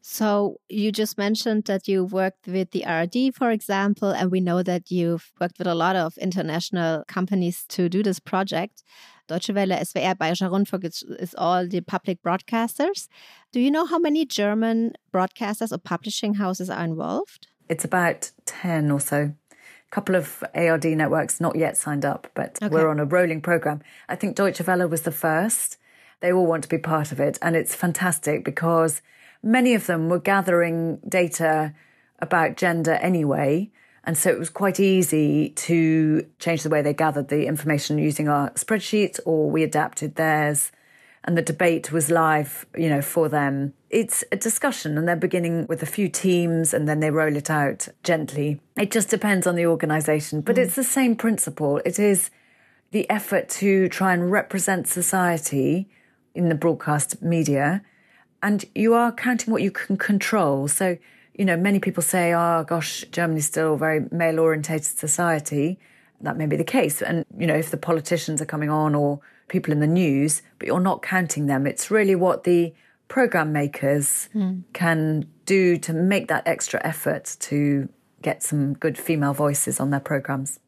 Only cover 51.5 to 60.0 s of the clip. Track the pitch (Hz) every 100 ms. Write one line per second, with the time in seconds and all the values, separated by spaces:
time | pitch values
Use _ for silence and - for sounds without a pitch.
51.5 | 147 147 143 - 180 208 190 - _ _
52.5 | _ _ _ _ 214 - 214 202 196 -
53.5 | - 196 190 180 - 190 175 175 202 -
54.5 | 196 190 185 - 180 175 190 180 165 -
55.5 | 139 135 170 196 _ _ _ _ - 175
56.5 | 156 170 156 - 147 143 - 170 170 147
57.5 | 139 147 196 - _ _ _ _ _ 202
58.5 | 208 - - 220 233 240 233 247 240 -
59.5 | 226 196 - - 196